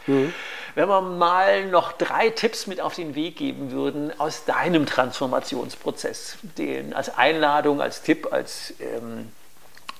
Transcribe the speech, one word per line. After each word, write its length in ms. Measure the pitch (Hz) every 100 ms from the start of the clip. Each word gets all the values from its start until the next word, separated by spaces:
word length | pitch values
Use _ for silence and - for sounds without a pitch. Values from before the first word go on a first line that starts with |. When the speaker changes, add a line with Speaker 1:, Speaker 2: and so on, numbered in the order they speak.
| -
Speaker 1:
Mhm. 260 | 139 143 175 - - - -
Speaker 2:
Wenn 120 | 180
wir 120 | 196
mal 680 | 185 180 170 180 196 202 196
noch 240 | 180 -
drei 400 | - 175 156 220
Tipps 380 | 226 220 - -
mit 120 | 175
auf 140 | 156
den 220 | - 160 143
Weg 180 | 165
geben 380 | 165 139 131 139
würden 400 | 135 143 147 147 -
aus 240 | 156 147
deinem 420 | - 127 151 165 139
Transformationsprozess, 1500 | - 127 - 131 127 - 131 127 - - - - - - - 185 -
den 360 | 147 135 143
als 240 | - - -
Einladung, 640 | 135 160 151 147 147 143
als 220 | 131 -
Tipp, 260 | - 156 -
als, 420 | - - - - -
ähm, 540 | 131 117 117 113 113 - - - - - - -